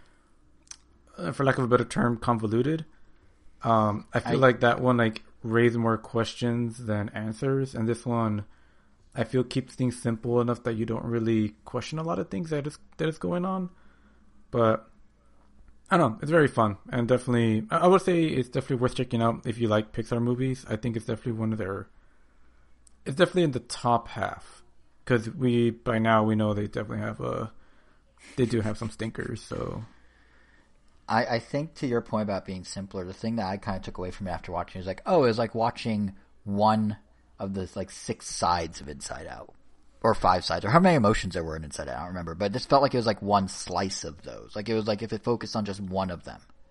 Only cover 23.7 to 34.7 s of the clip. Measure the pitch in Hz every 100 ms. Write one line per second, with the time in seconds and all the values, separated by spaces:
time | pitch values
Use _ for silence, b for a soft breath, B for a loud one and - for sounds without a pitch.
23.7 | - 120 117 - 120 98 - - - -
24.7 | - - _ - 120 113 156 127 120 117
25.7 | 117 - 113 113 110 107 110 107 101 104
26.7 | 120 110 107 107 110 123 - 110 - b
27.7 | b b b b _ - - 117 117 107
28.7 | 107 110 - 110 - - 113 - - -
29.7 | - 113 b b b b b b b b
30.7 | _ _ _ - 113 117 120 - 143 160
31.7 | - 139 117 - 110 104 95 - 92 85
32.7 | 101 98 98 90 95 110 113 95 98 -
33.7 | 95 - - 90 - 95 85 - 87 87